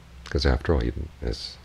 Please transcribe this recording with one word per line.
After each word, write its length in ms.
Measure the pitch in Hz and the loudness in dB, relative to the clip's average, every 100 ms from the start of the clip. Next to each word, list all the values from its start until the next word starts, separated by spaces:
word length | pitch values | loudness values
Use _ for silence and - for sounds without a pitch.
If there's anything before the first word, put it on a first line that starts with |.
| - - - | -14 -18 -4
'cause 200 | 73 69 | 2 4
after 300 | 62 - 73 | 4 4 2
all, 80 | |
you, 100 | 58 - 73 - | 2 -2 -8 -6
as 360 | 62 - - - | -6 -4 -10 -12